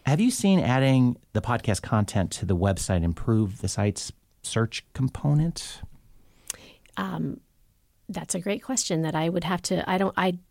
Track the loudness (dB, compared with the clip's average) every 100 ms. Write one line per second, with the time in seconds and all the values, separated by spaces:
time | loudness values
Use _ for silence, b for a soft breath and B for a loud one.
0 | 0 4 2 2 4 4 4 4 4 6
1 | 4 2 _ -4 0 0 0 -2 0 0
2 | 2 0 -2 -4 -2 2 2 0 0 0
3 | 0 -2 0 2 0 -2 -6 -2 -2 -2
4 | -12 -16 _ _ -4 -2 -2 -4 _ -4
5 | -4 -2 0 2 0 -4 -14 -14 -16 -18
6 | _ -20 B B B B B B _ -8
7 | -6 -4 -6 -8 _ _ _ _ _ _
8 | -10 -10 -6 -6 -4 -6 -4 -6 -2 -2
9 | 0 0 -2 -2 -2 -4 0 -2 0 0
10 | 0 0 0 -2 _